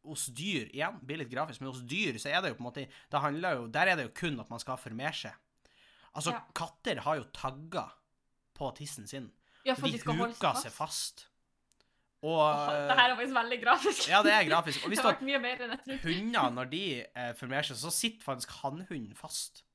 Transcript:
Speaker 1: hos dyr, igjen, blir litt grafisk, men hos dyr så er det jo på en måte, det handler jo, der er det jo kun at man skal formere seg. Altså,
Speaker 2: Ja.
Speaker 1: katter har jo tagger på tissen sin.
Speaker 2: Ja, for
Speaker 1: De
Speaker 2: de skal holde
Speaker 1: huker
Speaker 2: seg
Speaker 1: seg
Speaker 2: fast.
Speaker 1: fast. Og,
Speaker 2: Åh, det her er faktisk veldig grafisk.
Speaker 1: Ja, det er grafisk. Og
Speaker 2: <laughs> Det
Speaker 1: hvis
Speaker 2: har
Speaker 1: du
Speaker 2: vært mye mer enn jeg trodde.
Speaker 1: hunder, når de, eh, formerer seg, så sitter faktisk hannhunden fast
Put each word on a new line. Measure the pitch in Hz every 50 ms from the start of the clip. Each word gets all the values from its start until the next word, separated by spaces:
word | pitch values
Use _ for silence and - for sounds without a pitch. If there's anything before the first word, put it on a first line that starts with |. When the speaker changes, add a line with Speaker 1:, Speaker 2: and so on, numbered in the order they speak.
| _
Speaker 1:
hos | 151 151 - -
dyr, | 131 120 123 165 208 190 135 107 -
igjen, | - 135 156 185 226 170 131
blir | 131 151 165
litt | 143 117
grafisk, | 123 127 156 160 120 -
men | 135 135
hos | 127 127 123
dyr | 120 156 196 214 165 117
så | 107 - 143
er | 147 180
det | 190 156 -
jo |
på | - -
en | 226
måte, | - - 135
det | - - - - _ - 143
handler | 143 147 143 160 175 180 156 123
jo, | 117
der | 113 113 151 180 190
er | 180 156
det | 131
jo | 110 -
kun | - - 165 147 117
at | 107 -
man | 117 113
skal | - - 127
formere | 123 - - 110 117 135 156 151
seg. | - - 101 92 _ _ _ _ _ _ _ _ _ _ _ _ _ - - -
Altså, | 151 147 170
Speaker 2:
Ja. | 240 226 - - _
Speaker 1:
katter | - 170 156 - _ - 247 175 120
har | - 147 156
jo | 143 113 - -
tagger | - - 135 131 139 156 160 180 165 110 - - _ _ _ _ _ _ _ _ _ _ _ _
på | - 143 127 120
tissen | - 147 143 - - 104
sin. | - - 139 123 - _ _ _ _ _ _ _
Speaker 2:
Ja, | 262 254
for | 254 269
Speaker 1:
De | 269 220
Speaker 2:
de | 226
skal | - 240 226
holde | - - 233 226
Speaker 1:
huker | - - 151 127
Speaker 2:
seg | - -
Speaker 1:
seg | 117
Speaker 2:
fast. | - - 151 - - - - - - -
Speaker 1:
fast. | - _ _ _ _ _ _ _ _ _ _ _ _ _ _ _ _ _ _ _ -
Og, | 156 165
Speaker 2:
Åh, | 160 151 151 147 147 147 143 151 147 143
det | 143 254
her | 269 247 247
er | 254
faktisk | 220 247 269 262
veldig | 240 226 233 247 240
grafisk. | 226 240 311 - 254 403 - - - -
Speaker 1:
Ja, | 175 202 208
det | 202 208
er | 214 185
grafisk. | 147 156 170 160 160 135 - -
Og | 170
Speaker 2:
<laughs> |
Det | 208
Speaker 1:
hvis | 302 254
Speaker 2:
har | 220
Speaker 1:
du | 175
Speaker 2:
vært | - 262
mye | 269 277 269
mer | 240 247 254 247
enn | 247 233
jeg | 233 262 -
trodde. | 262 269 262 -
Speaker 1:
hunder, | 160 170 180 208 226 240 208 139 123
når | 120 123 131 127
de, | 143 180 202 180 135 120 - - _
eh, | 123 123 120 117
formerer | - 139 123 131 143 151
seg, | - 131
så | 110 131 170
sitter | - - - - 220 - -
faktisk | - 131 123 - - - -
hannhunden | - 135 143 170 185 - 175 139 110 104 -
fast | - - - - - - - _ - _ _